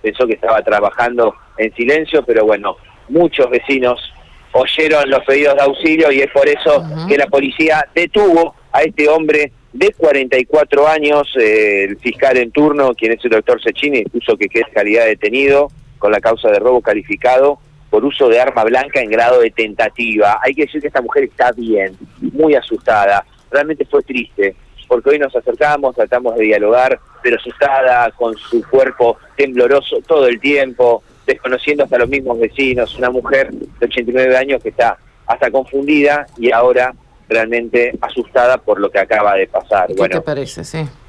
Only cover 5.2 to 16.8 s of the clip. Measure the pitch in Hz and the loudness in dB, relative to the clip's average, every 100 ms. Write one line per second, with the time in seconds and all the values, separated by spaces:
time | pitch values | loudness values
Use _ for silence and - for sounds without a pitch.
5.2 | - 139 147 139 139 139 160 160 156 135 | 2 2 4 4 2 0 0 2 2 2
6.2 | 135 143 143 143 160 147 160 156 175 208 | 0 2 2 2 2 2 0 -10 -2 0
7.2 | 139 139 135 - 156 156 143 - 170 208 | 2 0 -2 -2 0 0 -2 -4 0 2
8.2 | 202 165 160 - _ 135 156 - 147 160 | 4 4 2 -4 _ 0 0 0 2 2
9.2 | 156 151 147 _ _ 123 196 - 160 139 | 2 0 -2 _ _ -2 -2 2 0 2
10.2 | 127 131 127 151 147 139 151 156 147 147 | 0 -2 2 0 2 2 2 2 0 0
11.2 | 143 135 110 107 107 101 98 101 123 - | 0 0 2 2 2 0 -2 -4 -8 0
12.2 | 135 127 117 - 151 143 135 117 113 113 | 2 2 0 0 2 2 0 0 -2 -2
13.2 | 120 110 - 117 113 - 147 135 101 120 | 0 0 2 0 -2 -4 -2 -2 -4 -6
14.2 | - 107 101 113 113 107 104 110 113 104 | -2 -2 -2 -4 -2 -2 0 2 2 0
15.2 | 104 127 139 139 143 - - - 101 104 | -2 0 2 2 0 -6 -20 -4 -2 0
16.2 | 113 113 113 101 117 123 | 0 0 2 2 2 2